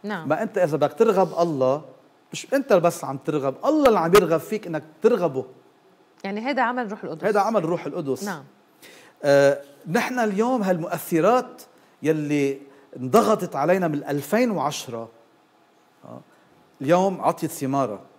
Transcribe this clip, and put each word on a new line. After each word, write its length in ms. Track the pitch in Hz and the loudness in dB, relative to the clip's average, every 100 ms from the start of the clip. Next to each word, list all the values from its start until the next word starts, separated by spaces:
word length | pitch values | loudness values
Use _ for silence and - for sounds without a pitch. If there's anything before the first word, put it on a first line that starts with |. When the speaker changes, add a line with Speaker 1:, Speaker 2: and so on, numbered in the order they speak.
Speaker 1:
نعم. 260 | 202 202 160 | -8 -8 -4
Speaker 2:
ما 140 | 156 | -4
أنت 160 | 226 202 | -2 0
إذا 180 | 170 147 | 0 2
بدك 160 | 139 | -2
ترغب 460 | - 226 190 180 - | 2 2 4 2 2
الله، 440 | 170 147 131 139 - - _ _ _ | 0 2 0 0 -4 -20 _ _ _
مش 220 | - - | -16 -2
أنت 180 | 277 - | -2 4
بس 320 | 196 170 170 | 4 4 -2
عم 120 | 135 135 | -8 -8
ترغب، 380 | - 147 135 135 | -4 -2 -2 -2
الله 240 | - 311 277 | 0 4 4
اللي 100 | 208 | 4
عم 160 | 165 | 6
يرغب 260 | 196 170 160 | 4 6 0
فيك 260 | - 214 175 | 0 -6 -6
إنك 160 | 156 - - | -8 -10 0
ترغبه. 420 | 220 226 175 131 - - _ _ _ _ _ _ | 2 2 0 -2 -8 -16 _ _ _ _ _ _
Speaker 1:
يعني 240 | 196 202 240 | -10 -6 -4
هيدا 140 | 262 | -2
عمل 280 | 233 247 226 | 0 -2 -6
روح 140 | 208 | -8
القدس. 200 | - 160 | -10 -4
Speaker 2:
هيدا 160 | 185 208 | 0 2
عمل 240 | 196 220 | 2 0
روح 220 | 160 175 147 | 0 -4 -4
القدس. 380 | 143 143 131 | -8 -4 -6
Speaker 1:
نعم. 200 | 202 165 135 _ _ _ - - - _ | -6 -10 -14 _ _ _ -20 -20 -20 _
Speaker 2:
آه، 380 | 147 143 139 139 - - - | 4 6 6 2 -6 -20 -4
نحن 300 | 190 - 254 | -2 -2 -2
اليوم 440 | 220 196 233 262 | -2 0 0 0
هالمؤثرات 1000 | 190 180 170 170 - 165 170 247 247 - - _ _ _ | 0 -2 -2 -8 -2 2 4 2 0 -14 -20 _ _ _
يلي 560 | 143 160 147 147 139 139 - - _ - | -2 0 0 0 0 -2 -12 -20 _ -10
انضغطت 600 | 127 208 220 208 180 143 | 2 4 4 0 -2 -2
علينا 320 | 151 190 175 | 2 2 2
من 160 | 147 | -2
ألفين 460 | 147 143 139 214 247 | -4 -6 -2 0 0
وعشرة، 580 | 190 139 147 - 117 113 - _ _ _ _ _ _ _ _ | 0 -4 -6 -10 -12 -12 -18 _ _ _ _ _ _ _ _
آه، 160 | - - - _ _ _ _ _ | -20 -20 -20 _ _ _ _ _
اليوم 400 | 139 175 196 180 | 2 2 2 0
عطيت 300 | 127 170 160 | -2 -2 -6
ثمارها. 500 | - 135 139 127 98 - | -6 -4 -2 -2 -6 -14